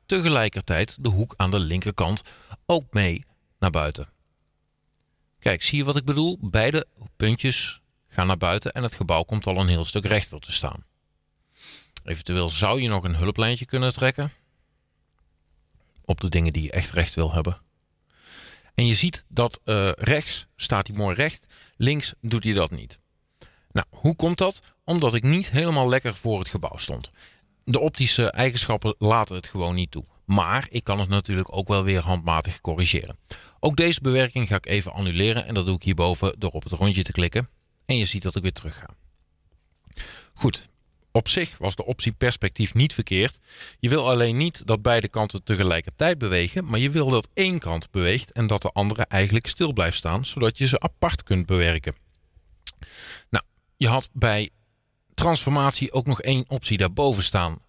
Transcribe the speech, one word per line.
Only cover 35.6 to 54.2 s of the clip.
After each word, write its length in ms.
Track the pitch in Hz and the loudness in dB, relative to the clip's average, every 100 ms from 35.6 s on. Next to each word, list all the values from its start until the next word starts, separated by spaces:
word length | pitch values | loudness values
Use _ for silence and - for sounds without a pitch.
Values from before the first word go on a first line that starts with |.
| 90 | 0
doe 100 | 90 | 0
ik 60 | |
hierboven 520 | 95 90 90 87 95 - | 0 2 2 2 -2 -2
door 120 | 90 | -6
op 120 | 78 | -6
het 100 | - | -8
rondje 300 | 90 101 92 | 0 2 2
te 100 | 90 | 0
klikken. 360 | 87 85 113 123 _ _ _ | 0 0 0 -4 _ _ _
En 120 | - 127 | -2 0
je 80 | |
ziet 180 | 98 101 | 0 -2
dat 140 | 92 98 | -4 -2
ik 60 | |
weer 100 | 90 | -4
terug 260 | - 78 - | -4 -10 -12
ga. 100 | - - _ _ _ _ _ _ _ _ - - - - - | -18 -20 _ _ _ _ _ _ _ _ -20 -16 -16 -16 -20
Goed, 340 | - 120 - - _ _ _ _ | -2 -2 -2 -12 _ _ _ _
op 160 | 113 - | -2 2
zich 300 | - 165 - | 0 -2 -4
was 180 | 98 - | -4 -4
de 80 | |
optie 280 | 110 127 120 | -6 -2 -2
perspectief 600 | - 123 - 98 - 104 | 0 0 0 -4 0 0
niet 200 | 117 147 | 2 2
verkeerd. 440 | - - 92 117 - _ - - - | 0 -2 0 0 -2 _ -20 -20 -4
Je 100 | 120 | 0
wil 220 | 151 127 | 2 4
alleen 260 | 123 120 120 | 4 2 2
niet 300 | 165 - - | -2 -2 -2
dat 160 | 110 | 0
beide 260 | 117 117 104 | 2 2 0
kanten 360 | 110 107 98 | -2 -4 -4
tegelijkertijd 720 | - 98 92 82 - - 160 160 | -2 0 2 0 -4 -2 0 0
bewegen, 460 | 113 90 90 185 | 0 0 0 -2
maar 140 | 160 110 | -2 0
je 120 | 135 | 2
wil 180 | 160 135 | 2 2
dat 200 | 120 - | 2 0
één 240 | - 190 175 | -2 0 0
kant 320 | 82 82 - | -2 -4 -4
beweegt 420 | 98 87 120 - | 0 2 0 -2
en 140 | - 113 | -2 0
dat 160 | 104 | 2
de 80 | - | 0
andere 300 | - 101 110 | 0 0 0
eigenlijk 440 | - 95 101 110 - | 0 2 4 2 0
stil 260 | - 165 | -2 -2
blijft 240 | 117 85 - | 0 0 0
staan, 280 | 82 95 | -2 -2
zodat 340 | 131 - 113 - | -4 0 0 2
je 80 | 135 | 0
ze 140 | 127 | 2
apart 420 | 175 - 170 - | -2 0 -2 -2
kunt 240 | - 92 85 | 0 0 2
bewerken. 480 | 92 85 80 87 - _ _ _ _ _ - - - - - - - - | 2 2 2 -2 -10 _ _ _ _ _ -12 -12 -12 -20 -20 -18 -18 -4
Nou, 160 | 101 - _ _ - | -4 -4 _ _ 0
je 120 | 120 | 2
had 200 | 127 - | 2 -2
bij 380 | 127 | 0